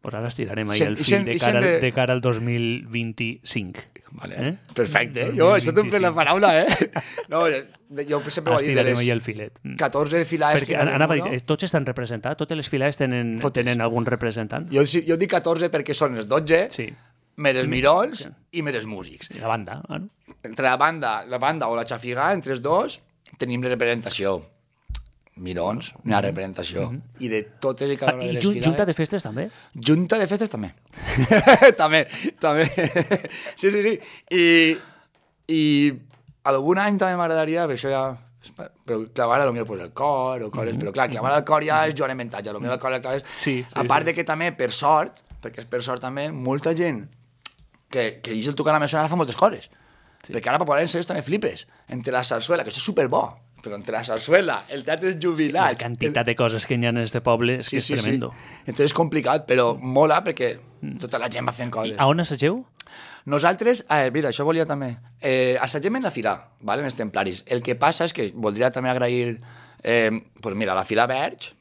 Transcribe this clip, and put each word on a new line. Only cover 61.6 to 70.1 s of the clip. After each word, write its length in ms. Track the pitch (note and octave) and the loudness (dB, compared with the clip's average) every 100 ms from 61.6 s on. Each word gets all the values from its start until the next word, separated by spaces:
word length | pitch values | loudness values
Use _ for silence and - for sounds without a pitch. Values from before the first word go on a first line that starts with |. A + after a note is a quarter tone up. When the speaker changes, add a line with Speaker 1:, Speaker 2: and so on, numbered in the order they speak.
| B2 | -8
Speaker 2:
coses. 240 | A2+ A2 G#2+ | -6 -6 0
Speaker 1:
I 40 | |
a 80 | C3+ | 2
on 120 | D#3+ | 2
assageu? 460 | E3 C#3 C#3+ A3+ B3+ _ - - - - - | -2 0 0 -2 -10 _ -18 -16 -20 -18 -4
Speaker 2:
Nosaltres, 600 | D3 E3 F3+ A3+ B3 - | 2 2 2 0 0 2
eh, 220 | D3+ C3 | 2 2
mira, 180 | C3+ D3 | 0 -2
això 140 | A2+ | 0
volia 220 | C#3+ E3 D#3 | 0 0 0
també. 320 | C#3+ C3 A#2+ - - | -2 -6 -10 -16 -6
Eh, 360 | C#3+ C3 B2+ B2+ | 0 2 2 2
assagem 340 | B2+ D3+ E3+ B3+ | 0 -2 -2 -2
en 80 | |
la 80 | A3+ | -4
Fila, 380 | - G#2+ F#2 - _ | -2 -2 -2 -8 _
¿vale? 220 | G#2 A#2 | -4 -2
En 40 | C#3+ | -4
els 100 | A#2+ | -6
Templaris. 480 | G#2+ F#2+ G2 F#2 - | -6 -2 -4 -4 -4
El 160 | B2 | -4
que 120 | B2 A#2+ | -2 2
passa 280 | C#3+ E3 | 2 2
és 80 | E3+ | -2
que 180 | - G#2 A#2+ | -2 -6 -2
voldria 340 | A2 G2+ B2+ | -4 2 0
també 200 | B2+ B2+ | 0 -2
agrair, 500 | B2+ B2 B2 A#2+ A#2 - - - _ | 0 0 0 -2 -6 -12 -20 -20 _
eh, 300 | - A#2 A2 | 0 4 4